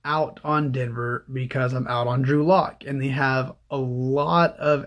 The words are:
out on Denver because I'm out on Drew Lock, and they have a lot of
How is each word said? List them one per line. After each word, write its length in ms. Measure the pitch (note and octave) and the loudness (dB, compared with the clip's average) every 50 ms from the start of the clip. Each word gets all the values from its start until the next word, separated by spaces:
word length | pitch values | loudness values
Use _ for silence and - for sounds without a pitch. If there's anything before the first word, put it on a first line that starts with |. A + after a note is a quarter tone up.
| - | -4
out 340 | C#3+ D3+ D#3 D3+ - - - - | -2 0 0 0 -2 -4 -6 -2
on 280 | D3+ D3+ D3+ D3+ C#3 | 0 0 0 0 0
Denver 540 | B2+ C3 B2 A#2+ A#2 A#2+ A#2+ A#2+ B2 - - - | -2 -2 -4 -4 -4 -4 -4 -4 -4 -6 -8 -8
because 420 | C3 C3 B2+ B2 - C3+ B2+ B2 B2+ | -6 -6 -6 -4 -2 -2 0 0 0
I'm 140 | B2+ B2+ | -2 -2
out 200 | A#2+ B2 A#2+ A#2+ | -2 -2 -2 0
on 140 | A#2+ B2 C3+ | 0 0 0
Drew 220 | C3 C3 D3 D3 D3+ | 2 2 2 2 4
Lock, 400 | E3+ F#3+ F#3 D#3 - - - - | 4 4 4 2 0 -4 -10 -10
and 160 | C#3 C#3 C3+ | -6 -6 -4
they 80 | C3+ C#3 | -2 -2
have 460 | C3 C#3+ C3+ C3 C3 C3 C3 - - _ _ - | -2 0 0 2 0 0 -2 -4 -8 _ _ -8
a 80 | C#3+ | -6
lot 800 | C#3 C3 B2+ B2 B2+ B2+ C3 C3+ C#3+ C#3+ E3 E3+ E3+ E3+ D#3+ - | -4 -4 -2 -2 -2 -2 0 0 0 2 2 4 4 4 2 0
of 280 | - - D3+ D3 C#3 - | 0 2 2 2 2 0